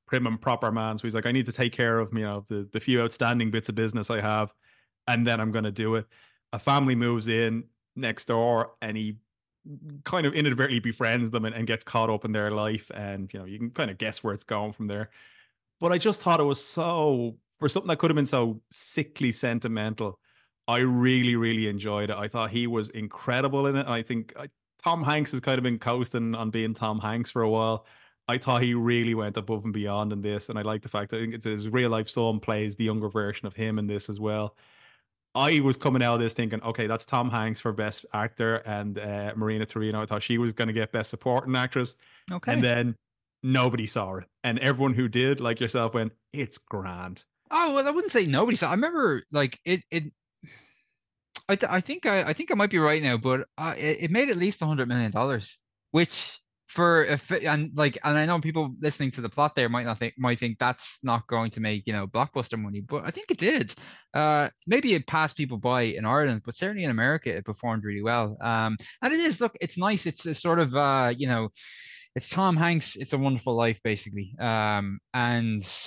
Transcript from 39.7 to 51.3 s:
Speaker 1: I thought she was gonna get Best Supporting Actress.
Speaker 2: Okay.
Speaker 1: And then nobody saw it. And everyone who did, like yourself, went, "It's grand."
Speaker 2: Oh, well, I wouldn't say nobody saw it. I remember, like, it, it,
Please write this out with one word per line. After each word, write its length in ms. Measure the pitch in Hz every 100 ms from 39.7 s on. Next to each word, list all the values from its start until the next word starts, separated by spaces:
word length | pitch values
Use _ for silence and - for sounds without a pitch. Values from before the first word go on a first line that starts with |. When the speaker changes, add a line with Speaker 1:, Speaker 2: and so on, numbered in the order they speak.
| 113 107 107
Speaker 1:
I 60 | 107
thought 160 | 104
she 160 | - 117
was 160 | 120
gonna 180 | 110 113
get 200 | 110 107
Best 180 | 117 107
Supporting 440 | 110 131 123 131
Actress. 400 | 127 127 135 120 - _ _ -
Speaker 2:
Okay. 220 | 180 -
Speaker 1:
And 100 | 120
then 320 | 123 120 120 113 _ _ _ _
nobody 440 | 131 131 123 117 107
saw 300 | 120 95 95
it. 80 | - _
And 140 | 123 117
everyone 340 | 131 127 135
who 140 | 120 123
did, 320 | 117 131 135
like 200 | 120 117
yourself, 320 | 117 127 113
went, 200 | 117 113 - _
"It's 240 | 143 123 -
grand." 680 | - 104 95 90 92 92 - _ _
Speaker 2:
Oh, 240 | 311 339
well, 120 | 277 277
I 40 |
wouldn't 220 | 311 403
say 120 | 240
nobody 320 | 180 160 233 -
saw 120 | 170
it. 20 |
I 40 | 180
remember, 460 | 302 339 233 131 -
like, 300 | 147 135 - -
it, 160 | 185 -
it, 140 | 165 151 - _ _ - - - _ _ _ _ _ _